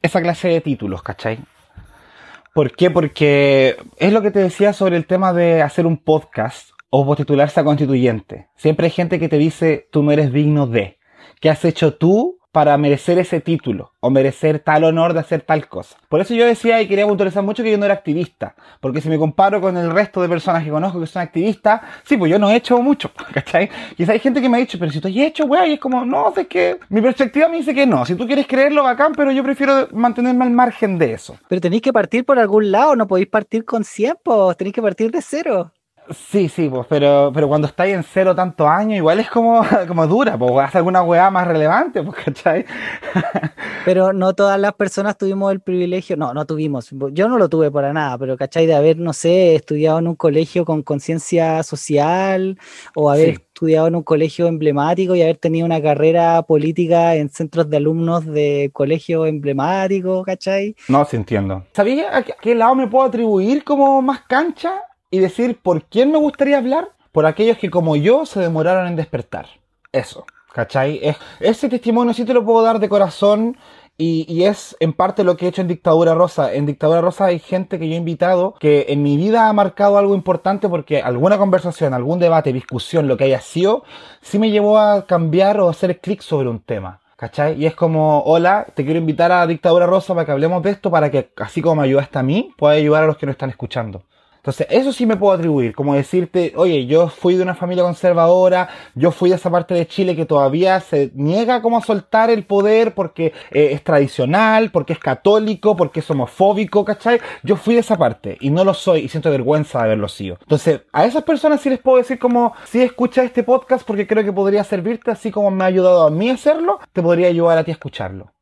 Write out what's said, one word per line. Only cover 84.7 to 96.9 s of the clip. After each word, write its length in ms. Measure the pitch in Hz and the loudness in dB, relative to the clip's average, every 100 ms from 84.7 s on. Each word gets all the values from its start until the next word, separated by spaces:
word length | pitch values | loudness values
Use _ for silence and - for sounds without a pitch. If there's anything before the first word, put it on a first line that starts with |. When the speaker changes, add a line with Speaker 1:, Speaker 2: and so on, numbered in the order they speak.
| 214 | 4
Speaker 1:
a 260 | 208 202 190 | 4 2 0
cambiar 540 | 175 165 165 196 214 | -2 0 2 2 2
o 80 | 180 | 0
a 20 | |
hacer 300 | 151 185 175 | 0 -4 -4
clic 220 | - 202 | -6 -8
sobre 260 | - 151 127 | -4 -4 -2
un 100 | 117 | -6
tema. 400 | - 110 95 92 _ _ | -8 -10 -10 -18 _ _
¿Cachai? 460 | 113 - 147 160 | -12 -4 -4 0
Y 40 | 156 | -4
es 100 | 165 | -2
como, 480 | 170 160 156 147 | -2 0 2 2
"Hola, 420 | 143 165 175 208 - | 2 2 2 0 -2
te 100 | - | -8
quiero 140 | 139 160 | -4 -2
invitar 320 | 165 147 170 | -2 0 2
a 160 | 180 170 | 2 0
Dictadura 400 | 165 180 175 175 | 0 2 2 4
Rosa 260 | 190 185 | 0 -2
para 140 | 175 151 | -4 -2
que 60 | |
hablemos 280 | 139 160 180 | -2 -2 -2
de 60 | 175 | -4
esto, 180 | 202 202 | -4 0
para 180 | 165 147 | 0 2
que, 180 | 135 - - | -2 -4 -12
así 260 | 107 - | -10 -4
como 140 | 160 156 | -2 0
me 80 | |
ayudaste 340 | 135 135 139 147 | 2 0 -2 -4
a 60 | |
mí, 280 | 131 180 370 _ | -2 -2 -4 _
pueda 160 | 147 | 2
ayudar 300 | 151 147 156 | 2 2 2
a 20 | 156 | 2
los 100 | 151 | -2
que 100 | 139 | -6
nos 80 | |
están 160 | 131 135 | -6 -10
escuchando". 520 | - 117 127 110 95 _ _ _ _ | -10 -10 -8 -8 -12 _ _ _ _
Entonces, 300 | - 135 - | -8 -6 0
eso 240 | 226 269 | 0 0
sí 140 | 254 240 | -2 -2
me 100 | 214 | 2
puedo 160 | 202 | 2
atribuir, 420 | 190 165 147 120 | 2 0 0 0
como 200 | 110 143 | -2 -2
decirte, 580 | 139 135 180 175 185 170 | 0 0 -2 -2 -2 -2
"Oye, 300 | - 180 156 | 0 0 0
yo 240 | 123 | 2